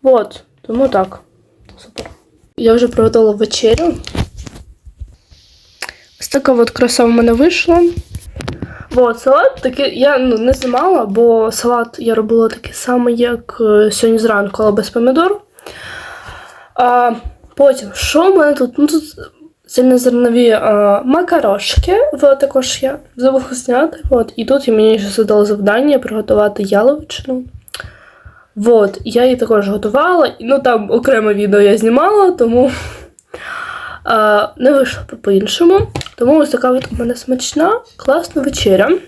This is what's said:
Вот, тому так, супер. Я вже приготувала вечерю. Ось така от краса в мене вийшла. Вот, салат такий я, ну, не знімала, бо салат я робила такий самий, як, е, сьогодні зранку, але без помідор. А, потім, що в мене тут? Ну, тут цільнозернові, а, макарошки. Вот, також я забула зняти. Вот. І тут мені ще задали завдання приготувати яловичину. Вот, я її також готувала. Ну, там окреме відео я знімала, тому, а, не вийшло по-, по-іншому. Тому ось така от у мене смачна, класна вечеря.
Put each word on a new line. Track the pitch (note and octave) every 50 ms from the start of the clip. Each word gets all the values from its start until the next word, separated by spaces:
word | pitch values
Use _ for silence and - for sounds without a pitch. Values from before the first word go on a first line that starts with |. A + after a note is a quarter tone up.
Вот, | - C4 C4 A#3 G#3 - - - _ _ _ _
тому | _ - A3 A#3+ C4+ C4
так, | B3+ G3+ F#3 F#3+ - - _ _ _ _ _ _ _ _ _ - - -
супер. | - - _ - - - - _ _ _ _ _ _ _ _ -
Я | A#3+ A3+ A3+
вже | A#3+ B3 A#3+
приготувала | A#3+ - A3 A3 - A3+ A3 A3
вечерю. | G#3 G3+ G#3+ G#3+ - - - A3 A3+ A#3+ D#4+ F4 - - - - - - - - - - - - - - - - - _ _ - - _ - - - _ _ _ - _ _ _ _ _ _ _ _ _ - - - _ _ _ _ _
Ось | - -
така | - C#4 C4+ - C4
от | A#3+ A#3 A3+
краса | - - B3+ A#3+ - - A#3+
в | A#3
мене | A#3 A#3 A3+ A#3 A#3
вийшла. | A#3 C#4 F4 F4+ - - - E4 F4 F4 F4 F4 - - - - - - - - - - - - - - - - - - - -
Вот, | B3 B3 A#3 A3+ A#3
салат | - C4 C4+ D4+ F4+ C5+ - -
такий | - C4 B3+ - C#4 C4+ - -
я, | B3+ C#4+ D4 C4
ну, | B3+ B3+ A#3+ A3
не | A3+ B3 C4+
знімала, | C4 - B3+ A#3+ B3 D4+ F#4 F#4+ D#4 A#3
бо | G3+ G3 A3 A#3 A#3 A3+ A3+ A3 A3+
салат | A3+ - - A#3+ B3 A#3+ A#3 A#3 - -
я | A#3+ A3+ A3+
робила | G#3+ G#3+ G#3+ A3+ A3+ A3+ A3
такий | A3 - - - -
самий, | - - B3+ B3 B3 A#3+ A#3+ A#3+
як, | A#3 A#3+ A#3+ A#3+ A#3 A#3 - - -
е, | A3+ G#3+ G#3 G#3 G#3+ G#3+
сьогодні | G3+ - - A3+ A3+ A3+
зранку, | A3 A3+ G#3+ G3+ G3+ G3+ G3+ - A3
але | G#3+
без | G3+ G#3 G3+ -
помідор. | - A#3+ A#3 B3 C4 D4+ E4+ F#4 G#4 G#4 _ _ _ - - - - - - - - - - - - - - - - - - - - - - _ _
А, | - B3 B3 B3 B3 B3 A#3+ A#3 A#3 - - - _ _ _ _
потім, | - C#4 C#4+ C4 C4 G#3+ G3 -
що | - - - - D4+ E4 F#4+
в | F#4+ F#4
мене | D4+ D4 D4
тут? | - B3+ B3 B3 -
Ну, | C#4+ D4
тут | D4+ D#4+ D4+ - - - - - _ _ D4+ D#4 _ _ _ _
цільнозернові, | - - B3+ B3+ B3+ B3 B3 B3+ A#3+ A#3+ B3 A#3+ A#3 A#3+ B3 A#3
а, | A3 - - A3 G#3+ G#3 G#3 G3+ G3+ G3+ B3+
макарошки. | B3+ C4+ E4 F4+ F4 F4+ D#4+ C4+ G#3+ G3 G3+ - - - - - F4 F4+ G#4+ C5 D5 D5+
Вот, | - - C#4+ C4+ C4+
також | C#4+ C#4 - C4+ C4 C4 - - -
я | C4 C#4+ C#4 - _ _
забула | B3 B3 C4 C4 C4 B3+ -
зняти. | B3+ B3+ - - A#3+ B3 D4 E4 D#4+ - - -
Вот. | C4+ A#3+ A3+ A3 -
І | - A3+
тут | A3 C4 C#4 C4+ -
мені | A3 G#3+ G#3+ A3 A3 A3
ще | G3 G3+
задали | G3 - A3 G3+ G#3+ G#3 G#3
завдання | G#3 G#3+ G#3 G3 G3 G#3 A#3 C4+ D4 C#4+ C4
приготувати | B3+ - G#3+ A3 G#3 - A3 G#3 G#3 G#3 G#3 - G#3
яловичину. | F#3+ G3+ G3+ G#3+ B3+ D4 D4+ D#4 - - - - - B3+ B3+ B3+ - - - _ - - - - - - _ - - _ _ _ - - - _ _ _
Вот, | G#3 G3+ A#3 A#3+ A3 G#3 G3 G3+ - -
я | A3+ A3 A#3+ B3
її | B3+ B3+
також | B3 A#3 A3 A3+ G#3 G3+ G3
готувала. | G3+ G#3 G3+ G#3 G#3 C4+ D4+ F4 F#4 F4 D4 - - -
Ну, | - A#3 C4+ C#4
там | C4+ C4 A#3+ A3+ G#3 G3
окреме | - A#3+ B3 - C4+ A3 G#3+ G#3+ G#3
відео | G3+ G#3 G3+ G3 G#3
я | G3+ G3+ G3+ A3
знімала, | G#3+ A3+ A#3 C4 D#4 F#4+ G#4+ G#4 G4 F#4
тому, | F4+ - A#3+ A#3 A3+ A#3+ B3+ C4+ B3+ - - - - - - - _ _ _ _ - - - - - - - - - - - - - - -
а, | - - A3 G#3+ G#3+ G#3 G#3 G#3 - - -
не | B3 C4
вийшло | D4 C4+ C4 B3 - - - -
по-, | - -
по-іншому. | _ G#3 G3+ F#3+ G3 G#3 - - E4+ E4+ F#4 G4+ A4+ - - - - - -
Тому | - A#3 B3 D4 D#4
ось | C#4+ D4
така | - C4+ - B3+
от | B3+ C4 B3+ -
у | A3
мене | G3 A#3+ A#3 B3
смачна, | B3 - - B3+ B3+ B3 - - D4+ D#4 F4+ A4 A#4+ - _ _
класна | _ - - C4+ E4 E4+ - - D#4
вечеря. | C4 C#4+ C4+ - - G#3+ F#3+ F#3 G3+ C4 F4 F#4 -